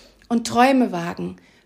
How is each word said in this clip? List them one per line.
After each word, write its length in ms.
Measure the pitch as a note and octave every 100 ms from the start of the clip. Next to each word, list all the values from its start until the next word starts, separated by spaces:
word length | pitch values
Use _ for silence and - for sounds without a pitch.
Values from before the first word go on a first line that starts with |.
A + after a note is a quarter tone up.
| - _ -
und 180 | A#3 A3+
Träume 460 | A#3 B3+ C4+ A3+
wagen. 440 | F3+ E3+ E3+ F3+ F#3 _ _